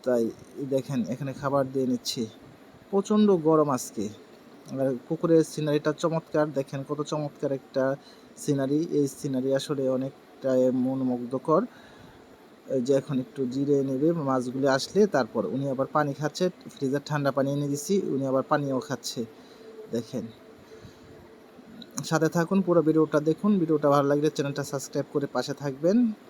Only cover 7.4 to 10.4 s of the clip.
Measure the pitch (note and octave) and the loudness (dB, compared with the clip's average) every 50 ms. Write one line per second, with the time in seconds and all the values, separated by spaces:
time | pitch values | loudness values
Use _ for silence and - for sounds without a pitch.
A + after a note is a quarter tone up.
7.4 | - C#3 C3+ C3 - - - C3+ C3 C3+ C#3 C#3+ - - - - - - - - | -4 -4 -4 -4 -8 -6 -2 0 0 0 -2 -4 -8 -20 -20 -20 -20 -20 -20 -10
8.4 | - - C#3+ C#3 C3+ C3+ C#3+ D3+ E3+ F3 D3+ D3 C#3+ C#3 - - - C#3+ C3+ B2+ | -4 -2 0 0 0 0 0 0 0 0 0 0 0 0 -2 -6 -8 -4 -4 -2
9.4 | B2+ C3+ C3+ C3+ - - D3+ C3+ C3+ C3 C3 C3 C3 C3+ - - - - - - | 0 0 0 0 -2 -2 -4 -2 -2 -2 0 -2 -4 -6 -8 -12 -20 -20 -20 -6